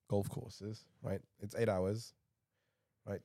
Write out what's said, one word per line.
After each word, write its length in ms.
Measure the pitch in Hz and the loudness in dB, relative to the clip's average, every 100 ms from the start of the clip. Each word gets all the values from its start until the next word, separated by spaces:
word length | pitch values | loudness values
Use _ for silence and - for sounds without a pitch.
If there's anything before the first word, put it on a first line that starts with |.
| - | 0
golf 200 | 101 101 | 2 2
courses, 560 | - - - 101 110 - _ | -4 -8 -10 -10 -10 -14 _
right? 200 | - 98 - - | -4 -4 -6 -12
It's 160 | 104 - | -6 2
eight 140 | 110 | 4
hours, 440 | 92 95 107 - _ _ _ _ _ _ _ _ _ - | 4 4 2 -4 _ _ _ _ _ _ _ _ _ -8
right? 140 | 101 | -8